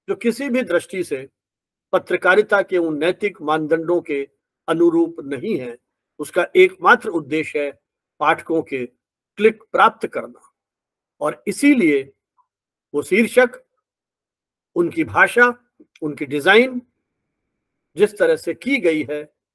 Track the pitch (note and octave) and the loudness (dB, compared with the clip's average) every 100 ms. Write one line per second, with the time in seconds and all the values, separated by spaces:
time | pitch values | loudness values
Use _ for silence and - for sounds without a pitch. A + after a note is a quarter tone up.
0 | - F#3+ A#3 A3 C#4+ B3 B3 - - F#3+ | -10 -4 -4 -2 -2 -4 -2 -4 -4 -8
1 | E3+ C3+ C#3 _ _ _ _ _ _ F#3 | -6 -8 -10 _ _ _ _ _ _ -4
2 | - F3+ F3+ G3 G#3+ G3+ F#3+ F3+ E3 D3 | -2 -2 2 2 2 0 0 -2 -2 -2
3 | E3 F#3 G3+ - D3+ D#3+ D3+ E3 D#3+ F3 | -4 -4 -6 -8 -4 -4 -2 -2 -2 -4
4 | E3 C#3+ C#3 _ _ _ - E3 E3+ E3 | -2 -8 -8 _ _ _ -6 0 2 2
5 | E3 E3 C#3 C#3 F#3+ E3 B2 A#2 _ _ | -2 -4 -12 -10 -6 -6 -8 -16 _ _
6 | _ - D3 F#3 E3+ F#3 F#3 - F3+ - | _ -14 -6 -4 0 4 4 4 2 4
7 | A3 E3+ C3 D#3 D3 D3 C#3+ - _ _ | 2 -6 -4 -6 -4 -6 -6 -10 _ _
8 | _ - D3 E3 - E3 - C3+ B2 _ | _ -4 0 0 -2 -4 -4 -8 -8 _
9 | _ _ _ - G#3+ A3 _ F3 G#3+ A3 | _ _ _ 2 2 2 _ 2 2 0
10 | - B2+ A2+ B2 _ _ _ _ _ _ | -10 -8 -12 -16 _ _ _ _ _ _
11 | _ - D3 D3+ G#3 - C#4+ C4+ E3 C#3 | _ -6 -6 -6 -6 0 4 4 4 2
12 | C3+ _ _ _ _ _ _ _ _ C#3+ | -2 _ _ _ _ _ _ _ _ -8
13 | C#3+ G3 A3+ A#3+ B3 - _ _ _ _ | -2 0 2 4 2 0 _ _ _ _
14 | _ _ _ _ _ _ _ E3+ E3+ E3 | _ _ _ _ _ _ _ -4 -2 -2
15 | D3+ C#3+ F#3 A#3 B3 A#3+ _ _ _ - | -2 2 4 4 2 2 _ _ _ -12
16 | D#3 C#3+ C#3 C#3+ D#3 G#3+ C4 B3 - _ | -10 -8 -6 -2 4 4 4 -2 -12 _
17 | _ _ _ _ _ _ _ _ _ D3 | _ _ _ _ _ _ _ _ _ 0
18 | G#3 G#3 E3+ D#3 - - B3 C#4 E3+ D#3 | 0 2 0 0 -4 -8 -2 0 0 0
19 | C3 D3 D3+ _ _ | -4 -8 -12 _ _